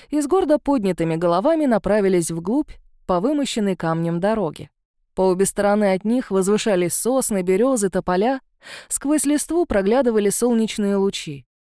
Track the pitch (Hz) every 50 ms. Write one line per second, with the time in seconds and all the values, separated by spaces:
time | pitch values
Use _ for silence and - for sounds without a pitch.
0 | - - 285 302 285 247 - 381 370 285 302 294 - 277 285 254 196 190 170 -
1 | 165 165 160 165 175 170 170 185 214 311 330 311 302 254 220 196 - 190 208 220
2 | 196 190 190 175 165 - 165 165 170 202 247 302 294 - - - - _ _ _
3 | _ - 185 175 208 285 311 285 269 - - 233 202 196 180 - 170 160 165 165
4 | 165 170 170 170 190 208 226 220 180 147 147 - 151 - _ _ _ _ _ _
5 | _ _ - - 185 185 180 185 196 - - 202 202 202 208 214 208 190 190 185
6 | - 214 240 262 - - 190 190 180 202 214 208 - 226 190 180 175 170 - -
7 | - 226 262 262 240 - 208 190 175 185 185 196 240 269 262 214 202 185 - 185
8 | - 185 180 185 214 254 269 262 _ _ _ _ - - - - - - - -
9 | - 180 311 302 - - 294 285 - - 320 349 339 - 214 196 190 202 233 277
10 | 247 247 220 214 208 202 190 - 233 247 233 226 226 208 - 220 202 196 202 196
11 | 196 196 - - - 160 143 139 - _ _ _ _ _